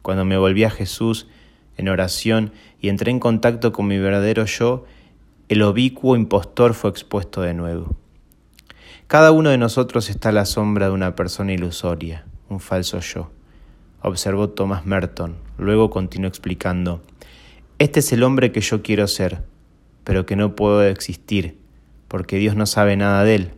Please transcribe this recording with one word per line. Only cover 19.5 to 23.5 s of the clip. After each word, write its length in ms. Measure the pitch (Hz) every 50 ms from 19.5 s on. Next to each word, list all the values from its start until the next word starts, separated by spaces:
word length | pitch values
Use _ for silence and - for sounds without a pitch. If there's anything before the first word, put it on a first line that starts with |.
| _ _ _ _ _ _ _ _ _ _ _
pero 220 | - 92 95 90
que 100 | - 101
no 200 | 98 104 101 -
puedo 260 | - 104 104 104 104 101
existir, 760 | 98 98 - - - - - _ - 107 98 85 80 - - - _ _ - _ _ - - _
porque 300 | - - 92 87 - 98
Dios 180 | 95 104 107 101
no 100 | 107 107
sabe 320 | 98 - 107 104 101 101
nada 260 | 101 101 101 101 98 101
de 120 | 110 110
él. 160 | 101 92 87